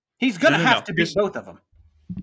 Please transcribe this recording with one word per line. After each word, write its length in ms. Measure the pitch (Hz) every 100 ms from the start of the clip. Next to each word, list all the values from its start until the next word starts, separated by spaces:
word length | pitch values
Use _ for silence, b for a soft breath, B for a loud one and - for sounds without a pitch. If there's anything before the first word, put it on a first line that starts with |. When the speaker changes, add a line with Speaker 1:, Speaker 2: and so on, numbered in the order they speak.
| _ _
Speaker 1:
He's 200 | 262 175
gonna 200 | 311 -
Speaker 2:
No, 60 |
no, 40 | 247
Speaker 1:
have 100 | 220
Speaker 2:
no. 60 | 208
Speaker 1:
to 60 |
beat 100 | 165
Speaker 2:
Here's 120 | 170
Speaker 1:
both 220 | 196 196 127
of 80 |
them. 160 | 95 82 _ _ _ _ - 180